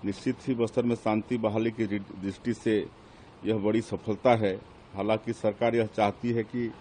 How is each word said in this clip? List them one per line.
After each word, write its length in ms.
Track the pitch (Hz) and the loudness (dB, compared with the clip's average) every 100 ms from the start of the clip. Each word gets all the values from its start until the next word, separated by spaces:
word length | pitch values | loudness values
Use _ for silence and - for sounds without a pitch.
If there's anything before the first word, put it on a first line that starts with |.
| 101 | -4
निश्चित 320 | 98 - 123 - | -4 -4 -4 -2
ही 80 | 120 | 0
बस्तर 280 | 113 - | 0 2
में 120 | 120 117 | 0 0
शांति 420 | 113 107 104 123 | 2 0 0 0
बहाली 340 | 110 107 113 | 0 0 -2
की 280 | 113 110 101 | -2 -2 -2
दृष्टि 540 | 98 95 98 95 120 | -6 -8 -6 -4 -4
से 340 | 113 117 107 - - - - - - 104 | -2 0 0 0 -10 -20 -20 -20 -8 -2
यह 120 | 110 | 0
बड़ी 240 | 101 110 | 2 2
सफलता 540 | 107 98 - 101 127 117 | 0 -6 -4 2 4 4
है। 420 | 104 92 - - - 98 | 2 -2 -10 -20 -16 -4
हालांकि 380 | 101 110 117 | 0 0 0
सरकार 420 | 113 107 101 117 117 | 0 0 2 0 2
यह 100 | 107 | 0
चाहती 460 | - 104 98 120 | 2 0 2 -2
है 120 | 117 | 0
कि 300 | 107 123 117 - | -2 -4 -4 -6